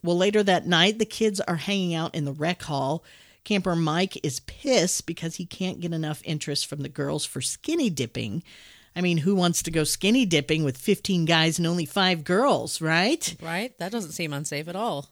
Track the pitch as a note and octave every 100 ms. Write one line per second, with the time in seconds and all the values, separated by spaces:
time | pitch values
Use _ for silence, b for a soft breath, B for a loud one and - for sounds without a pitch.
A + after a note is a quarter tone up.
0 | E3+ F3 F#3+ G#3+ G3 F3 F3 E3+ F#3 A3
1 | A3 - A3 G3+ - E3 E3 G3+ F3+ E3
2 | E3 - C#3+ C#3 D#3 F3+ - C#3+ C3+ D#3+
3 | B B B B - G#3 F#3 E3+ D#3+ D#3+
4 | F#3+ - D3+ B2+ - - D4 B3 F3 -
5 | - E3 E3 - F3+ - F#3 - E3+ D#3+
6 | D#3 D3+ - D3+ - C#3+ - D3 C#3 D3+
7 | C#3 D3+ - - - - - E4+ B3 C#3+
8 | A#2 - A2+ A2 B B B B B -
9 | F3+ E3 D3+ G3 F3 E3+ - D#3+ D3+ -
10 | F#3+ B3+ A3+ D#3+ C#3+ D#3 D3 C3 - G3
11 | - F3+ D#3+ E3 D#3+ D#3+ E3+ F3 D#3 -
12 | F#3 F3 C#3+ F#3 C4+ E3 A#2 - D#3+ E3
13 | G3 D#4+ - E3+ E3 E3+ A#3+ _ F3+ A#3
14 | E3 - E3 C#3+ D3+ D3 D#3 F3+ A3+ C#3+
15 | C#3